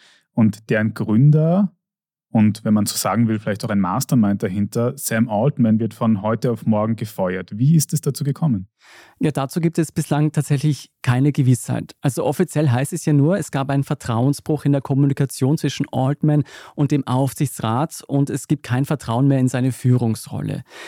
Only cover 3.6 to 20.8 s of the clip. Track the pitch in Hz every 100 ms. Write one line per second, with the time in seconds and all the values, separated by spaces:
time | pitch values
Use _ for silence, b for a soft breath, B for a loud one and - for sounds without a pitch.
3.6 | 107 101 90 110 - 127 101 101 101 101
4.6 | 101 120 120 139 - 113 117 104 135 139
5.6 | 113 110 110 - 113 104 107 113 127 113
6.6 | - 107 110 110 110 - 92 92 104 104
7.6 | 135 165 - 151 151 135 139 135 160 101
8.6 | 95 _ B B B B 156 139 135 180
9.6 | 165 170 156 - - 147 151 151 - 143
10.6 | 151 139 - _ - 123 143 139 127 123
11.6 | - 120 107 - 143 - - 147 170 151
12.6 | 151 123 147 175 - 143 147 190 - 139
13.6 | 139 139 139 143 - 113 131 143 - 151
14.6 | 143 143 - 135 143 131 139 - 131 160
15.6 | 147 - 139 123 131 147 151 147 - B
16.6 | B B 143 147 123 127 135 - 143 -
17.6 | 110 117 160 - - 139 139 - - 151
18.6 | - 123 139 147 - 117 139 135 127 127
19.6 | 131 120 123 123 117 110 - - 104 98
20.6 | - B